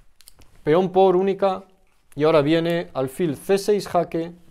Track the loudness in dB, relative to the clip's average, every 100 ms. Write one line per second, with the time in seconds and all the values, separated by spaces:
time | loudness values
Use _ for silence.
0 | -20 _ -20 -20 -20 -8 0 0 2 4
1 | 4 4 0 0 -2 -4 -12 _ _ _
2 | _ -2 2 2 2 0 0 -4 -6 -6
3 | -6 -4 -4 -4 -2 -2 0 -2 -2 -2
4 | -2 -6 -8 -12 -20